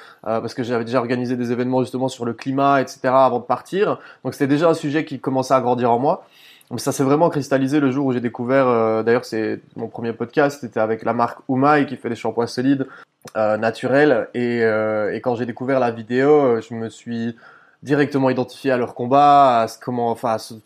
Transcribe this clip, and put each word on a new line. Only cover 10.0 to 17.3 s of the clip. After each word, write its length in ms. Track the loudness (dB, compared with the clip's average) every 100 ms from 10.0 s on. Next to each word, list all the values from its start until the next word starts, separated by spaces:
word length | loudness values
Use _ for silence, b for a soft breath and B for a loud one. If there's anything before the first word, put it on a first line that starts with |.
| -8
podcast, 460 | -6 -4 0 0 0
c'était 180 | -8 -2
avec 260 | -2 -2
la 80 | -2
marque 280 | 0 -2 -4 -4
Umai 360 | 0 4 4
qui 120 | 0 -4
fait 120 | -8
des 60 |
shampoings 320 | -6 -6 -2 -4
solides, 400 | -2 0 0 -2 B B _ -10 -2
euh, 200 | 0 2
naturels. 720 | -2 -2 0 2 4 2 -2
Et, 260 | -4 -2 0
euh, 500 | 0 0 -2 -2 -2
et 80 | -4
quand 140 | -4
j'ai 120 | -4 -4
découvert 340 | -6 -2 0
la 100 | 0
vidéo, 400 | -4 -4 0 4
euh, 300 | 4 4 0
je 140 | -2
me 140 | -10 -10
suis 460 | -12 -10 -6 -6